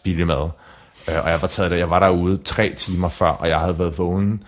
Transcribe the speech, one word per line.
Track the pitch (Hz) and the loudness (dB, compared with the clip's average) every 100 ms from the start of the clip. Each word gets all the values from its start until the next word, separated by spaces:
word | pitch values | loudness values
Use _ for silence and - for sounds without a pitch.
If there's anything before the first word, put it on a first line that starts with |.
billig | 95 82 85 | -4 0 0
mad. | 69 78 - - - - - - | 0 -2 -6 -16 -20 -20 -12 -4
Øh, | 82 | -2
og | - | 0
jeg | 82 | 0
var | 90 | -2
taget | - 90 | -2 0
der, | 85 | 0
jeg | 85 | 2
var | 87 | 4
derude | 95 90 90 95 | 4 4 2 0
tre | - - - | -2 0 -2
timer | - - 90 90 | -2 -4 -2 -2
før, | - 85 | 0 0
og | - 82 | 2 0
jeg | 78 | 0
havde | 85 85 | 0 0
været | 87 80 | -2 -2
vågen. | 87 92 101 107 | -2 0 0 -2